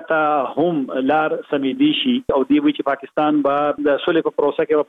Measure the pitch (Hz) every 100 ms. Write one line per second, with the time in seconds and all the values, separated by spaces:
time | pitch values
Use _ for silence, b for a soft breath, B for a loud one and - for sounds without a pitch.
0 | 160 160 151 147 120 120 170 160 131 131
1 | 131 151 156 165 - 147 135 131 151 143
2 | 127 123 - 143 131 147 147 143 143 139
3 | - - 151 151 139 143 147 143 147 139
4 | - 165 151 - 147 - 160 151